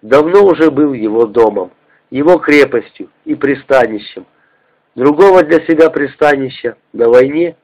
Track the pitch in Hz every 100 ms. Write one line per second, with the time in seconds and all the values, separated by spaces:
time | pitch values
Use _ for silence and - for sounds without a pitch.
0 | 110 135 156 190 202 151 160 139 147 131
1 | 110 110 117 104 113 101 90 _ _ _
2 | _ 131 147 175 - 147 135 123 - _
3 | 101 _ - 151 139 135 - 135 120 107
4 | 107 - 98 _ _ _ _ _ _ -
5 | 131 151 196 185 151 165 160 160 160 160
6 | 143 - 151 143 131 131 123 110 _ -
7 | 117 123 135 147 170 165